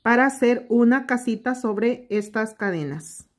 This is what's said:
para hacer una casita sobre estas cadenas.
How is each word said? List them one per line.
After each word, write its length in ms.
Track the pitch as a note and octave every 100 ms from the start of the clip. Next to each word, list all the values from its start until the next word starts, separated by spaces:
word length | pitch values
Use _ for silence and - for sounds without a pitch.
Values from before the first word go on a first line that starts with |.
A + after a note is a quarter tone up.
para 260 | A3+ A#3+ C4+
hacer 380 | C4 A#3+ A#3+ -
una 380 | A#3+ A#3 C4 C4
casita 500 | B3 B3 A3 B3 B3+
sobre 500 | A#3 G#3 A#3 B3 -
estas 460 | G#3 G#3 A3+ G#3+
cadenas. 720 | - G3+ E3+ D3 D3 - - -